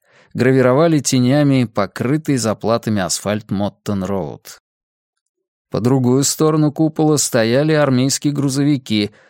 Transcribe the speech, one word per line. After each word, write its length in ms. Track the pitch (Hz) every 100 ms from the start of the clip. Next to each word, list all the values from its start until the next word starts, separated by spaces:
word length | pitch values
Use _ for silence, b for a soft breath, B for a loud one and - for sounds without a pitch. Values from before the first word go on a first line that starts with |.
| b b b
гравировали 680 | - 120 135 127 131 170 151
тенями 640 | 127 131 123 143 143 135
покрытый 720 | 113 - 95 - 120 156 156 131
заплатами 640 | 110 98 107 113 113 104
асфальт 480 | 87 - 98 107 -
Моттон-роуд. 1080 | 98 101 - - 101 92 98 76 53 - - _ _ _ _ _ _ _ _ _ _ _
По 120 | -
другую 420 | 117 135 123 131
сторону 480 | 139 - 156 156 151
купола 460 | 147 160 156 156 147
стояли 560 | - 120 113 127 156
армейские 600 | 151 143 127 135 - 147
грузовики, 760 | 143 139 135 143 139 - 107 101 b